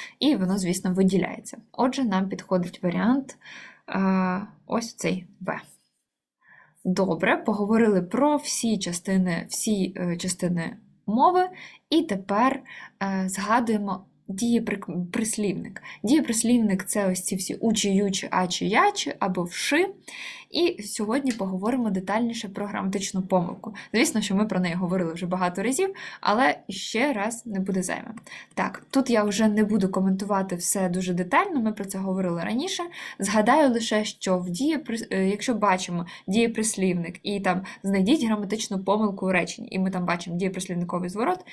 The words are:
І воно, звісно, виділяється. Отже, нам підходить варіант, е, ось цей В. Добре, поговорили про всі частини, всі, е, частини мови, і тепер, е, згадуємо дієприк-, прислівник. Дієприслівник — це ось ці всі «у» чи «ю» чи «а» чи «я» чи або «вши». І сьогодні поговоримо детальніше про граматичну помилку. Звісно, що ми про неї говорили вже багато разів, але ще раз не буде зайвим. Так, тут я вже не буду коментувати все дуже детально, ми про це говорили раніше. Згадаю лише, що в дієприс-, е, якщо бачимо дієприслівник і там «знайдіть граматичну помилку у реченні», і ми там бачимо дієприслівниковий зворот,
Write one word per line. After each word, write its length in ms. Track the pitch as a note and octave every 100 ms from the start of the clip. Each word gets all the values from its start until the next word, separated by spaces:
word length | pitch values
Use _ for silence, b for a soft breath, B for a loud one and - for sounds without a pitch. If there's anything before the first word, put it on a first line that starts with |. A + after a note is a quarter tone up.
| B B
І 180 | C#4 A#3
воно, 220 | F#3 G3
звісно, 360 | F3 F3 F#3
виділяється. 640 | F3+ F#3+ F#3 - - - - _
Отже, 320 | - B3+ C4
нам 240 | B3 F#3+ G3
підходить 540 | F#3 - F#3 F3 -
варіант, 540 | F3+ F3 G3 C4+ C4 - B B B B -
е, 540 | F#3+ F#3+ F#3+ F#3 F#3 G#3+ - -
ось 280 | A#3 A#3
цей 320 | - E3 F#3 - _
В. 200 | F3+ - - - _ _ _ _ _ _ b b b b
Добре, 520 | F#3 F#3 F#3+ D#3+ G3 D4+
поговорили 640 | - G#3 G3+ A3 A3+ F#3+
про 340 | F3 A#3+ D4 D4
всі 420 | - - A3+ G#3
частини, 680 | F3 F3 - F#3+ F#3 E3+ -
всі, 460 | - - G#3 F3+ F3+
е, 200 | F3 E3+
частини 600 | F#3 - F3 F3 E3 - _ _ -
мови, 420 | A3 D#4+ F4+ F#4 F#4 B B _
і 120 | D#4
тепер, 600 | D#4+ G3 F#3+ G3+ B3+ C4 B B B _
е, 220 | G3 F#3+ F#3+
згадуємо 760 | F#3+ G3+ A#3 A3+ G#3+ G3+ F#3+ - _ -
дієприк-, 800 | F#3+ A#3 A#3 G#3+ G3+ - F3 F3
прислівник. 720 | A#3 A3 - G#3 - - - B B
Дієприслівник — 840 | G#3 D4+ - A3+ A3+ A#3+ G#3+ F#3+ -
це 220 | G#3+ G3
ось 140 | F#3
ці 140 | - F#3+
всі 180 | -
«у» 180 | - A3+
чи 180 | G#3 G3+
«ю» 200 | G3 G3+
чи 180 | F#3+ -
«а» 160 | - F3+
чи 200 | - F3+
«я» 260 | A3+ G4+
чи 240 | G4+ C#4+ -
або 240 | G3 F#3
«вши». 460 | F3 - - D4 F#4+ - B B B B B
І 320 | - E4+ -
сьогодні 500 | G#3 - G#3 C4 C#4
поговоримо 580 | A3 F#3+ F#3 G#3 C4 A3
детальніше 580 | F#3+ F#3+ G#3 A#3 A#3 G3
про 180 | G3 G3+
граматичну 560 | G#3 F#3+ G3+ - F#3+
помилку. 520 | F#3 F#3 F3 - - B B
Звісно, 260 | F#3 D#4 G#3+
що 140 | F#3+
ми 120 | G3 G#3+
про 140 | F3+
неї 140 | F3+
говорили 380 | F3 F3+ F#3 E3
вже 140 | E3 F3+
багато 360 | F3+ F3+ F3+
разів, 320 | G#3+ C4+ F#4+ F#4+ B B
але 380 | - G#3+ C#4 - -
ще 440 | F#3+ - A3 C#4+
раз 340 | A3 G#3 A#3 A#3+
не 140 | F#3+
буде 220 | F#3+ F#3+
зайвим. 320 | F#3 - - A3 B B B
Так, 320 | - F#3+ - -
тут 200 | C4+ C4
я 140 | A#3
вже 240 | G#3 G3 A3
не 160 | G#3
буду 240 | G#3 G#3+ F#3+
коментувати 680 | F#3+ F#3+ F#3+ G3+ G3 F#3+ F3
все 320 | F3 G3+ F#3
дуже 260 | F3+ F#3
детально, 460 | F3 F3+ C#4+ G4+ D4+
ми 120 | A3
про 120 | G#3
це 140 | G3 F#3+
говорили 440 | F#3+ F#3+ F#3 E3+
раніше. 380 | F#3 A3+ F4+ F#4+ F4 B B B
Згадаю 540 | F#3+ G#3+ G#3+ D4 C#4+
лише, 320 | A#3 A3+ G#3+
що 340 | G#3+ - - F#3
в 100 | F3+
дієприс-, 580 | F3 C#4+ D#4 - A3+ -
е, 180 | F#3+ F#3+
якщо 260 | G3+ -
бачимо 520 | G#3+ G3+ F#3 F#3 F3 F3 B -
дієприслівник 920 | G#3 A#3 A3+ A3 - F#3+ F3 E3 -
і 180 | - G3+
там 220 | G3 F#3 F#3+ B
«знайдіть 420 | G3 G3 F#3+ D#4+
граматичну 600 | A3+ G#3+ G3 G#3+ - F#3+
помилку 420 | F#3+ G#3 G#3+ F#3+ F#3
у 60 |
реченні», 360 | F3+ F3 - -
і 80 | F#3+
ми 120 | F#3+
там 160 | F3+ F3
бачимо 300 | F3 F3 F3
дієприслівниковий 720 | F#3+ F#3 F#3 F3 F3 F3+ F3+
зворот, 280 | G3+ C4+ F4+ B